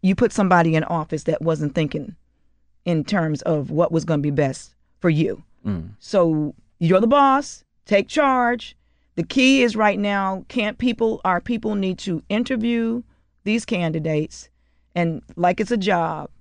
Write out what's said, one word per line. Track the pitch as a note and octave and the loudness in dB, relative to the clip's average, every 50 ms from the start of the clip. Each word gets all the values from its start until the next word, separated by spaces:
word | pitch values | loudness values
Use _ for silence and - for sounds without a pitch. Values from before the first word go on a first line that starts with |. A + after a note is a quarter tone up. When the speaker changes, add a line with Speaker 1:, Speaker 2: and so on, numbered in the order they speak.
| - | 2
Speaker 1:
you | F#3 G3 | 2 2
put | - B3 A3+ - | 4 2 0 2
somebody | - G#3 F#3 F#3 F3 E3+ E3 D#3+ | 2 2 4 4 4 4 4 2
in | D#3 D3+ | 0 0
office | - E3+ E3 D3+ - - D3+ - | -2 -4 -4 -4 -4 -6 -6 -2
that | - D#3+ - | -2 -2 0
wasn't | - E3 D#3+ D3 D3+ D3 C3+ | 0 -2 -2 0 -2 -4 -2
thinking | - D#3 D3 - D#3 C#3 - F#3 _ _ _ _ _ _ _ _ _ _ _ _ _ _ | -2 -2 -2 -4 -6 -8 -10 -16 _ _ _ _ _ _ _ _ _ _ _ _ _ _
in | F3 F3 D#3+ C#3+ | -2 -2 -2 -2
terms | - G#3 G3 E3 D#3+ D3+ - - | -2 -2 0 0 0 -2 -2 -2
of | - E3 D3+ C#3 - | -2 -2 -2 -2 -4
what | D3+ D3 F3 - E3 | 0 0 0 2 2
was | E3 - | -2 0
gonna | E3 D#3+ D3 | 0 -2 0
be | C#3+ D3 | 0 -2
best | C#3+ C#3 D3 C3+ C3+ - - - _ _ _ _ _ _ | 0 0 0 0 -2 -6 -14 -20 _ _ _ _ _ _
for | - F3 | 0 0
you. | D#3+ D3 D#3 - F#2+ - - _ _ _ _ | 2 2 0 0 -2 -6 -12 _ _ _ _
Speaker 2:
Mm. | - G2+ E2+ D#2+ F#2 G2+ _ | -6 -6 -6 -6 -10 -16 _
Speaker 1:
So | _ - - G3 F3 E3 D#3+ D3+ D3+ D3 - - _ _ _ _ | _ -2 2 2 2 4 2 0 -2 -4 -6 -10 _ _ _ _
you're | E3+ D#3+ F#3 F#3 | 2 4 4 4
the | G#3+ | 4
boss, | A3+ C4 D4 C#4 C4+ C4 C#4 D4 - - - _ _ _ _ _ | 4 4 4 6 4 4 2 0 -4 -14 -20 _ _ _ _ _
take | - G#3 G3 G3+ - | 0 0 0 0 0
charge. | - D#4 D4 C4+ C4 B3+ B3 A#3 B3 A#3 - - - _ _ _ _ _ _ _ _ | 0 2 2 2 2 2 2 0 0 -2 -6 -14 -20 _ _ _ _ _ _ _ _
The | - E3 | -6 -6
key | - - C4 C4 C4 C4+ C4+ B3 | -2 2 4 4 6 6 6 4
is | A#3+ G3+ | 2 2
right | G#3+ A3 G#3 G3+ F#3+ | 2 2 2 2 2
now, | G3+ G3+ G3+ G3+ G3 F#3+ F#3+ F#3+ - - | -2 -2 -2 0 -2 -2 -4 -6 -10 -8
can't | - B3 G#3+ G#3 G#3 - | -6 -4 -4 -4 -4 -2
people, | A#3+ B3+ B3 - A3+ A3+ A3 - - | -2 -2 0 0 -2 -2 -2 -2 -2
our | - B3 C4 | 0 -2 0
people | B3+ - A#3+ A3 A3+ A3 G#3+ | -2 -4 -6 -4 -2 -4 -2
need | G3+ F#3+ F#3+ F#3 - | -2 -2 -2 -4 -4
to | - - E3+ D#3 - _ | -4 -6 -6 -6 -4 _
interview | G3+ G#3+ B3 - C4+ A#3 G#3+ A#3+ A#3 A#3 A#3 A3+ A3+ A#3+ B3 _ _ _ _ _ _ _ _ | -2 -2 0 -2 -2 -2 0 0 0 0 0 -2 -2 -4 -8 _ _ _ _ _ _ _ _
these | G3 G#3+ A#3 A3+ | -2 -2 -2 -2
candidates, | - A3+ F3 F3 D#3+ D#3 D#3+ D3+ D#3+ D#3 D3+ D#3 D#3+ - - - _ _ _ _ _ _ _ _ _ _ | -2 -4 -2 -2 -2 -2 -2 -2 -2 -2 -2 -2 -4 -8 -20 -20 _ _ _ _ _ _ _ _ _ _
and | F3 F3 E3+ D#3+ - - _ - | -2 -2 -2 -2 -6 -10 _ -8
like | - E3+ F3+ F#3 - | 0 0 0 2 0
it's | A3 - | -2 -2
a | A#3+ | -2
job | A3 F#3 G3 G3 F3 E3 E3 E3 D#3 D3 - - _ | -2 0 0 0 0 0 -2 -4 -6 -10 -14 -16 _